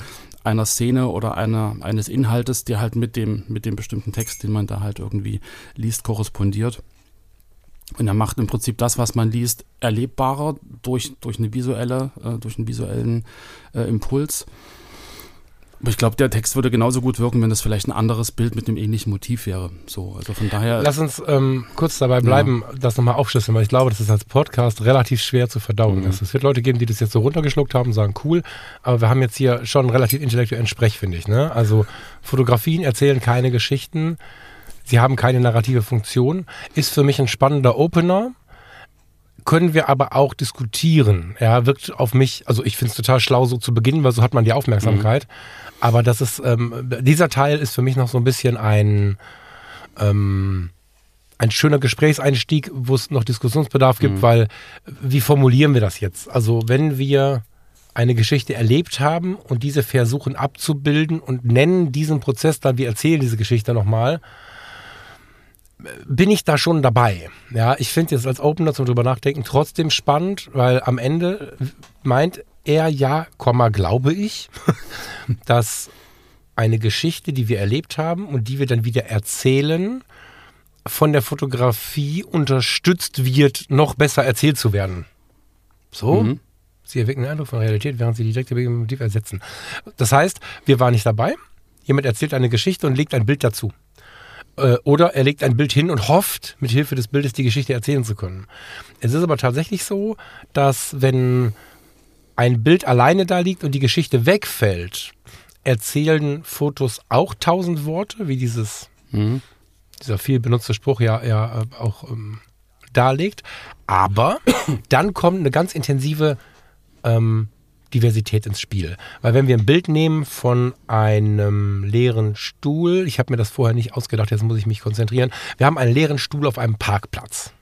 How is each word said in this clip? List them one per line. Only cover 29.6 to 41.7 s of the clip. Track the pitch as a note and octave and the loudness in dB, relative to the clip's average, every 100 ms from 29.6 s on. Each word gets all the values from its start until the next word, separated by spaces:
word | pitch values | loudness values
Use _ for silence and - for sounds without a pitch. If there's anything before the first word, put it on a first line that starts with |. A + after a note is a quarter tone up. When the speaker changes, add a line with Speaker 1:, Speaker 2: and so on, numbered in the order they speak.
Speaker 2:
schon | A2 C#3+ B2+ | 0 2 4
relativ | B2 A#2+ C#3 | 4 2 0
intellektuellen | C#3 A#2+ A#2 A#2 A2 | 0 0 0 -2 -4
Sprech, | - A2+ - | 0 0 0
finde | G2 E2+ | -4 -4
ich, | G2+ | -2
ne? | A#2 D#3 | 0 0
Also | A#2 A2 G#2+ G#2 - - - | 0 2 2 2 -4 -20 -18
Fotografien | - C3 B2 A#2+ E3 D#3+ | -4 0 2 2 2 0
erzählen | D3+ A#2 C#3+ C3 | 0 2 2 2
keine | A#2 B2 B2+ | 2 0 2
Geschichten, | A#2+ - C#3 - D#3+ D#3+ E3 - - - - - - | 0 -2 -4 -4 -4 -4 -6 -12 -20 -20 -20 -20 -18
sie | - A#2+ | 0 2
haben | C3 B2+ | 4 2
keine | B2 B2+ | 2 2
narrative | B2 A#2 A2 B2 | 2 2 2 0
Funktion, | G#2 A#2+ - B2+ B2+ F3+ E3+ - - | 0 -2 -2 0 0 0 -6 -14 -8
ist | - - | -4 0
für | - | 2
mich | C#3 C3+ | 2 2
ein | B2+ | 0
spannender | - - D3 B2+ A#2+ | 2 2 4 4 4
Opener, | E3 E3+ F3 F#3 B3 - _ - - - - _ _ _ _ - - | 2 2 2 2 -2 -8 _ -20 -20 -20 -20 _ _ _ _ -12 0
können | D#3+ F3 | 2 4
wir | D#3+ D3 | 2 2
aber | C3+ C3+ | 2 2
auch | C3 C#3 | 2 0
diskutieren. | - B2+ - A#2 - E3 D#3+ A2 F#2+ E2+ G2+ | 0 -8 -6 -8 -2 2 4 6 2 -2 -2
Ja, | A2+ A#2+ | 2 4
wirkt | A#2+ | 2